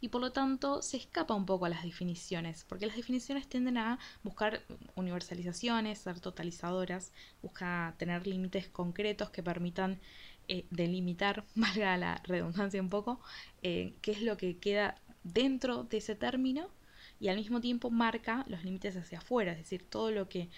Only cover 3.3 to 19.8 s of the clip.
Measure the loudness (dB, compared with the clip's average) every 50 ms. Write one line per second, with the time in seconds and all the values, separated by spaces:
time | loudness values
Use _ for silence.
3.3 | -2 -4 -2 -2 0 2 2 4 2 2 2 2 0 -2 -4 -10 -12 -10 -10 -6
4.3 | -2 2 2 2 2 0 -4 -10 -14 -14 -14 -8 -4 -2 -2 0 -2 -2 -4 -6
5.3 | -6 -4 -4 -4 -2 0 2 4 4 4 4 2 -2 -4 -6 -6 -6 -6 -6 -6
6.3 | -6 -4 -4 -6 -4 -4 -2 0 0 0 0 0 -2 -4 -6 -10 -14 -18 -20 -20
7.3 | -16 -14 -12 -12 -8 -6 -2 -2 0 0 0 -2 -2 -2 -2 0 0 0 0 -2
8.3 | 0 0 0 0 -2 -2 -4 -4 -4 -2 -2 -2 0 0 0 0 0 -2 -4 -4
9.3 | -4 -4 -2 -2 0 0 -2 -2 0 0 0 0 0 -4 -8 -14 -18 -18 -18 -18
10.3 | -18 -8 -4 -4 -4 -4 -4 -4 -2 0 2 2 2 0 0 0 0 2 2 2
11.3 | 2 0 -4 -2 0 2 2 4 4 4 4 4 4 4 2 0 -2 -2 -2 0
12.3 | 0 0 0 0 0 0 0 0 0 0 0 0 0 0 0 -2 -4 -4 -6 -12
13.3 | -14 -14 -14 -16 -8 -4 -2 0 0 0 0 -2 -6 -4 -2 -2 0 2 2 0
14.3 | 2 2 0 -2 -2 0 0 2 4 4 4 2 0 -4 -10 -20 -16 -12 -6 0
15.3 | 4 6 6 6 4 2 2 0 0 -2 -2 -2 -2 -2 0 -2 -2 0 0 0
16.3 | 2 2 2 2 2 0 -2 -6 -10 -16 -20 -20 -20 -20 -20 -20 -6 0 2 2
17.3 | 2 2 2 0 0 2 2 2 2 2 2 4 4 6 6 4 4 2 0 0
18.3 | 0 0 -2 -4 -6 -6 -4 -4 -4 -4 -4 -4 -4 -4 -6 -8 -8 -10 -2 2
19.3 | 2 4 4 2 0 -4 -4 -6 -6 -6